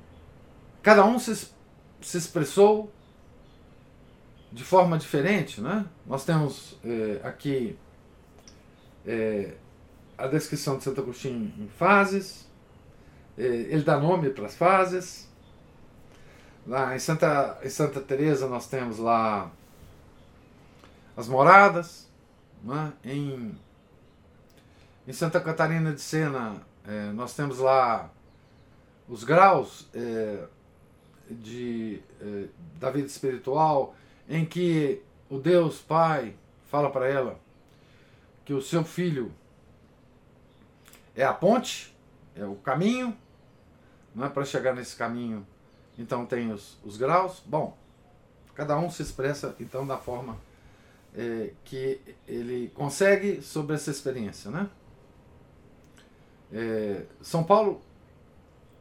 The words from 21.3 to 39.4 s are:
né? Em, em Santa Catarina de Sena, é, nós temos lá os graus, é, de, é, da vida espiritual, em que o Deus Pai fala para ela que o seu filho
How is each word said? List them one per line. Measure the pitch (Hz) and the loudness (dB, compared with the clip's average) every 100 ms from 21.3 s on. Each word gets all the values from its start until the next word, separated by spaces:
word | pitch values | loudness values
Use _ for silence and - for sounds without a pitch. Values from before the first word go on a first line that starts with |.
| 131 147 196 202 170 170 - - _ _ _ _ - | 6 10 10 10 6 -4 -12 -20 _ _ _ _ -16
né? | 107 143 151 147 | -8 -6 -6 -8
Em, | 113 143 143 127 110 87 - _ _ _ - _ _ - - - _ - - _ 127 | -8 -6 -6 -8 -10 -12 -18 _ _ _ -20 _ _ -20 -20 -20 _ -20 -20 _ -16
em | |
Santa | 127 165 175 | -6 -2 0
Catarina | 160 160 160 165 160 | -2 -2 0 0 -2
de | 143 | -4
Sena, | - 156 156 131 113 104 - - 104 | -4 -2 -2 -2 -6 -10 -16 -20 -10
é, | 107 104 | -8 -8
nós | 107 123 - | -8 -8 -6
temos | 143 127 | -6 0
lá | 131 135 123 110 - - - - _ - - - _ _ - | 4 4 4 0 -6 -18 -20 -20 _ -20 -20 -20 _ _ -18
os | 117 | -10
graus, | 113 165 196 165 117 - - | 2 8 8 6 0 -10 -16
é, | 113 117 113 107 101 85 - _ _ - _ _ - - | -10 -6 -4 -4 -6 -12 -20 _ _ -20 _ _ -20 -18
de, | 117 110 120 123 117 110 101 - - | -16 -14 -8 -6 -6 -6 -10 -16 -16
é, | 101 101 92 - - - | -10 -10 -10 -14 -20 -8
da | 131 | -4
vida | 139 139 | -4 -6
espiritual, | - 135 123 - 143 156 143 - - - - - | -4 -4 -4 -2 2 4 2 -2 -8 -20 -20 -6
em | 160 | -4
que | 160 170 175 160 143 - - - - | -2 -2 0 2 0 -2 -10 -20 -12
o | 135 | -4
Deus | 143 180 160 - | 4 4 4 -2
Pai | - 156 165 147 113 101 - _ - | 0 2 2 0 -4 -12 -20 _ -4
fala | 143 139 | -2 0
para | 135 127 | 0 0
ela | 139 120 87 _ _ _ _ - - - - - _ | 0 -2 -6 _ _ _ _ -20 -20 -20 -20 -20 _
que | - 139 | -6 -6
o | |
seu | - 165 | -2 -2
filho | 160 - 180 143 107 78 | -2 -2 -2 -2 -6 -10